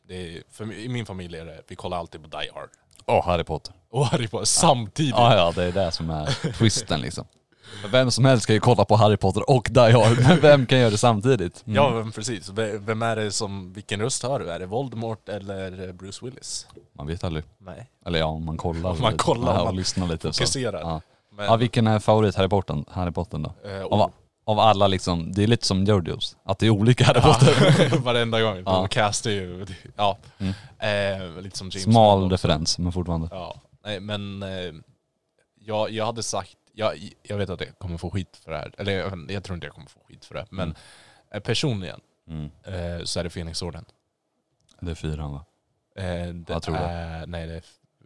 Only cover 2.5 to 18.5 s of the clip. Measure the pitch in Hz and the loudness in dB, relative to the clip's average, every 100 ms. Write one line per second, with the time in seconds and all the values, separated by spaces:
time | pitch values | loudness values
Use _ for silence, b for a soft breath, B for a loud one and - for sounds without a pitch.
2.5 | 73 71 _ _ _ - 110 90 85 82 | -12 -18 _ _ _ 2 2 4 0 -2
3.5 | 78 - - _ 120 135 151 117 110 104 | -6 -10 -20 _ -2 0 0 -2 -4 -2
4.5 | - 170 127 104 - 151 117 120 104 85 | 2 4 4 0 -4 0 4 6 6 4
5.5 | 85 90 92 87 - 82 78 76 135 151 | 2 -2 0 -2 -2 -4 -4 -4 -4 -4
6.5 | - 113 - - 80 62 - - _ _ | 2 2 2 -2 -4 -6 -10 -12 _ _
7.5 | _ B B 101 127 127 110 127 123 - | _ B B 0 2 4 4 4 4 4
8.5 | 107 - 104 98 107 107 104 95 95 - | 2 4 4 6 6 6 4 2 0 2
9.5 | 131 - 120 117 117 107 117 127 175 151 | 2 4 6 8 8 6 6 6 8 8
10.5 | 143 120 131 117 104 123 107 120 123 90 | 8 6 4 4 4 4 4 2 0 -2
11.5 | - - 107 143 113 110 110 107 104 95 | -8 -4 2 2 2 -6 -8 -8 -8 -8
12.5 | 98 107 104 101 110 117 110 107 - 104 | -6 -4 -4 -4 -2 -2 -2 -4 -4 -6
13.5 | 98 92 98 - 101 120 - 123 139 87 | -8 -12 -14 -8 -4 -4 -4 -4 -4 -6
14.5 | 85 92 110 135 110 113 110 - 101 98 | -8 -6 -6 -6 -8 -8 -8 -10 -10 -10
15.5 | 95 95 92 92 90 95 - 123 - - | -10 -10 -10 -14 -14 -16 -14 -16 -14 -12
16.5 | - - - - - 73 87 92 80 - | -12 -14 -20 -20 -14 -10 -8 -6 -8 -10
17.5 | _ 92 - 120 _ - 85 80 80 80 | _ -20 -20 -20 _ -4 -2 0 -2 -6